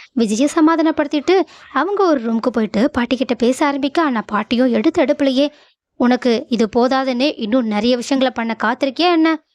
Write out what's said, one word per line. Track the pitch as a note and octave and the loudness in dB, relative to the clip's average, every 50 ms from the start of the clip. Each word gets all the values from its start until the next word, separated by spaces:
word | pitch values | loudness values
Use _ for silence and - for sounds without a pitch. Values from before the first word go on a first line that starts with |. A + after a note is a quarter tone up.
| - - - B3+ | -20 -6 -2 0
விஜயை | A#3 G3+ G#3+ G#3+ C#4 D4 - | 0 0 2 0 0 0 2
சமாதானப்படுத்திட்டு | E4+ D#4 D#4 E4 D#4+ D#4+ D#4+ D#4 - D4+ D4 - D4 B3+ - F4+ F#4+ E4+ - - - - - - C4 | 4 4 4 4 2 2 0 0 -2 -2 -2 -4 -2 0 2 2 2 0 -2 -6 -20 -14 -6 -4 -2
அவங்க | D4 F#4+ G#4 F#4+ G4 F4 | -2 -2 0 0 2 2
ஒரு | D4+ - A3 | 2 0 0
ரூமுக்கு | A#3 A3+ A3+ A3 B3+ A3 | -2 -2 -2 -2 -2 -2
போயிட்டு | A#3 A3 G3+ - G3+ A3+ D4 - | -2 -2 -2 0 0 0 0 0
பாட்டிக்கிட்ட | C4 A#3+ - C4 A#3 C4 - B3 - A#3 | -2 -2 -2 -2 -2 -2 -4 -2 0 0
பேச | A#3 B3+ - D#4+ C#4+ | 0 0 0 0 0
ஆரம்பிக்க, | C#4+ C#4+ C4+ C#4+ - E4+ E4 D4 | 0 -2 -4 -2 0 0 0 0
ஆனா | B3 A3 G3+ - A3 | 0 -4 -4 -4 -4
பாட்டியும் | G#3 G#3+ - B3+ A#3 B3+ C4 A3+ | -4 -2 -2 0 0 2 2 2
எடுத்த | A3 A3 D#4+ D#4+ F4+ C#4+ | 0 0 0 2 2 0
எடுப்புலயே, | B3 D4 - D4 C4+ C4 B3+ C#4+ D4 - - _ _ _ _ _ _ _ - | 0 0 0 0 0 2 2 0 0 -2 -8 _ _ _ _ _ _ _ 0
"உனக்கு | C4 A#3+ B3+ B3 - B3+ A#3 A3 - - B3+ | 2 2 2 2 0 0 -2 -2 -2 -2 -2
இது | G3 A#3 G3+ - | -2 0 0 0
போதாதுன்னு | A#3+ A#3+ B3+ C4+ C4 C4+ C4 B3+ A#3+ C4 D#4 - - A#3+ | 0 0 2 0 0 -2 -2 -2 0 -2 -2 -2 -4 -4
இன்னும் | G#3 G#3+ C4 A#3+ A3 G#3 | -2 -2 0 0 0 -2
நிறைய | G#3 G#3 A#3+ B3+ A#3+ A3+ | 0 0 0 0 0 0
விஷயங்களை | - C#4 C4+ C4 C4 A3+ - | -2 0 0 0 0 -2 -4
பண்ண | A#3 A3+ A3 - - | -6 -6 -4 -2 -2
காத்திருக்கியா | G#3+ - - D4 C4+ A#3+ - D#4+ F4+ F4 E4 | -2 -2 -2 -2 -4 -2 0 0 2 2 2
என்ன?" | D#4+ D#4+ D#4+ D#4 _ _ | 2 2 0 -2 _ _